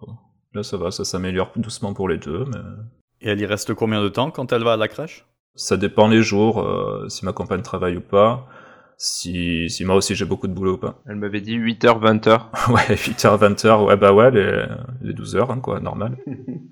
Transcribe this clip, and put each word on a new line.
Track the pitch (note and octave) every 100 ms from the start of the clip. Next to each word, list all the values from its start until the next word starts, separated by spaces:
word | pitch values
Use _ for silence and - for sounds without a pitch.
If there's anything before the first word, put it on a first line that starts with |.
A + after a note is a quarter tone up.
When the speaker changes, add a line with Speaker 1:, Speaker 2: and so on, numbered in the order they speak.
Speaker 1:
euh, | - - _ _ _
là, | G#2
ça | G#2 G2
va, | F2
ça | G#2
s'améliore | G2 F#2 F#2 F#2 F#2 -
doucement | A2 - G2+
pour | G2 F#2+
les | E2
deux, | D2 E2 C3+
mais | G#2 F#2 G2+ A2+ _ _ _
Speaker 2:
Et | G#2+
elle | G2+
y | G2+
reste | G2+ -
combien | G#2+ A2+ G#2+
de | G2+
temps | G#2 C#3+
quand | - B2+
elle | A#2+
va | A#2
à | A2
la | G#2+
crèche ? | - D#3 - _ _ _ -
Speaker 1:
Ça | - F#2+
dépend | G2+ - G#2+
les | A2
jours, | A2 G2+ A2 G#2+
euh, | - F#2+ G2+ G2+ G2
si | - F#2
ma |
compagne | - F2+ F#2
travaille | - F#2 F2+ F2
ou |
pas. | - G2 G#2+ B2+ - - - - _ -
Si, | - - F2+ F2+ F2 E2+ E2
si | - F#2
moi | F#2+
aussi | -
j'ai | G2 F2+
beaucoup | F#2 G2
de |
boulot | F2+ F#2+
ou | F#2
pas. | - - B2+
Speaker 3:
Elle | G#2
m'avait | G#2 G#2
dit | G#2
huit | A#2 A2+ A2+ A#2+
heures, | A2+
vingt | A2 G#2+ A2
heures. | A2+ - -
Speaker 1:
<laughs> | A#2
Ouais, | A#2 G2+ G2+
huit | - -
heures, | A2+ G#2
vingt | G2+ G2+
heures, | A2+ A2
ouais, | G2+ G2
bah | G2+
ouais, | G2+ B2+
les, | A#2 F#2 G#1+ - - - B2
les | -
douze | - G#2+ F#2+
heures, | A#2+
hein, | B2
quoi, | B2+ G2+
normal. | G2 G#2 G#2 B2+ -
Speaker 3:
<laughs> | - - - -